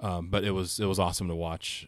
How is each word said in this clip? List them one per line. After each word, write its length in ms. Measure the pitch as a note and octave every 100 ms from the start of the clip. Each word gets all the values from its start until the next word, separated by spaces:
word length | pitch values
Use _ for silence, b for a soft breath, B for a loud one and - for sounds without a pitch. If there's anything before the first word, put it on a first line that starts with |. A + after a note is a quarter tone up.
um, 260 | G#2 F2 E2+
but 160 | G2+
it 60 | G2+
was, 280 | F#2+ F2 -
it 40 | G2+
was 120 | F#2+
awesome 300 | F2 - F2+
to 60 |
watch, 520 | E2 E2 E2 - -